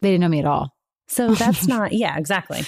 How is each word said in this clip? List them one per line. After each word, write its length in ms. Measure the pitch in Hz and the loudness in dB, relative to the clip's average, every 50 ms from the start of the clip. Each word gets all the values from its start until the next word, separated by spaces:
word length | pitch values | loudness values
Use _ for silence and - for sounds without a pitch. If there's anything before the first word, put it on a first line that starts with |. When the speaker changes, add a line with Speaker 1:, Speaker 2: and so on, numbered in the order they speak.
Speaker 1:
They 80 | - 196 | 0 0
didn't 100 | 190 180 | 2 2
know 60 | 180 170 | 2 2
me 100 | 160 151 | 2 0
at 60 | 185 | 0
all. 300 | 147 143 - 139 135 - _ _ _ _ _ _ | 0 0 0 -2 -4 -10 _ _ _ _ _ _
Speaker 2:
So 260 | - - - 247 226 220 | -8 -4 -2 2 2 2
that's 320 | - 233 226 196 - - | 4 4 2 2 2 0
Speaker 1:
<laughs> 0 | |
Speaker 2:
not, 260 | 277 254 226 208 - - | 0 0 0 -2 -2 0
yeah, 240 | 214 233 156 143 | -2 -2 -2 -2
exactly. 460 | 147 156 147 202 185 - - 151 - 147 | -4 -4 -2 -2 -4 -4 -6 -8 -8 -8